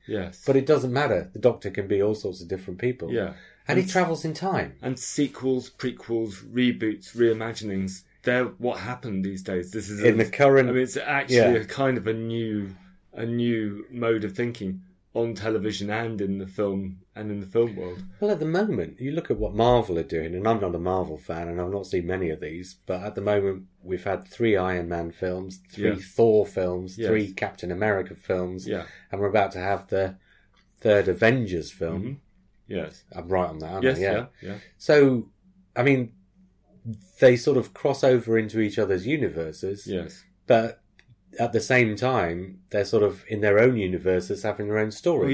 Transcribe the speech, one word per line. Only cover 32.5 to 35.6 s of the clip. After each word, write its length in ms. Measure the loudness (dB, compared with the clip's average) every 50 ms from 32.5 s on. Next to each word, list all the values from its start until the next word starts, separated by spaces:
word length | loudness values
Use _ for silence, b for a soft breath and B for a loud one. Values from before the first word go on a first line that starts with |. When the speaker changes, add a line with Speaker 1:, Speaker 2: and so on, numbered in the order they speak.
| _ _ _ -10 -8
Speaker 1:
Yes. 280 | -8 -8 -8 -12 -18 _ -16
Speaker 2:
I'm 180 | -14 -12 -4 -2
right 200 | 0 0 0 -2
on 80 | -4 -8
that, 120 | -10 -8
aren't 120 | -4 0 2
Speaker 1:
Yes, 120 | 2 2
Speaker 2:
I? 40 | 2
Speaker 1:
yeah, 240 | 0 0 0 -2 -4 -8 B B B
yeah. 140 | -14 -14 -14 B B B
Speaker 2:
So, 540 | _ 2 4 6 8 8 8 6 2 -2 -6 _ _ _ _ _ _